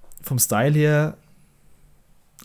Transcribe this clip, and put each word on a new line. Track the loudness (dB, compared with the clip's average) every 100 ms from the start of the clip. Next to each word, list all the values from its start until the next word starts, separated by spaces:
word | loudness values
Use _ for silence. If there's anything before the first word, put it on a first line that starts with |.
| -20 -18
vom | -6 -2
Style | 0 0 2
her | 2 2 2 0 -6 _ -20 _ _ -20 -20 -20 -20 _ -20 _ -20